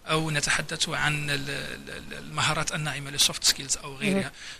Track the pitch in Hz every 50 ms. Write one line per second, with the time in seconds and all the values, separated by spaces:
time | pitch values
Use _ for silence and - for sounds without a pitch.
0 | - - 160 160 160 156 151 147 - - - - 151 147 165 156 - 175 151 139
1 | 143 147 151 147 147 147 143 139 139 143 143 139 - 135 127 - - - - -
2 | - - - - - - 151 151 - 147 156 160 151 - - 156 151 151 135 143
3 | 143 139 143 139 - - - - - - - - 139 131 - - - 147 139 131
4 | 143 - 190 196 180 170 - - - - - -